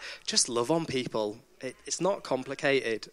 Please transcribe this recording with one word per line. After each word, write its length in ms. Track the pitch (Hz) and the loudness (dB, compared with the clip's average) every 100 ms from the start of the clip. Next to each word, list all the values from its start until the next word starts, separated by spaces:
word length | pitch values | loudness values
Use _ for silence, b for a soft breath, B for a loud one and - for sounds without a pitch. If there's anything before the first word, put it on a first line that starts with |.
| B B - | B B 0
Just 220 | 220 - | 2 2
love 240 | 117 120 | 2 2
on 140 | 165 156 | 2 2
people. 540 | 127 120 117 104 113 - - | -2 0 0 -2 -4 -16 -10
It, 160 | 131 - - | -10 -10 -8
it's 140 | - | 0
not 240 | 180 196 | 0 0
complicated. 880 | - 131 131 135 143 135 117 107 - | 0 -2 -2 -2 2 4 2 -2 -4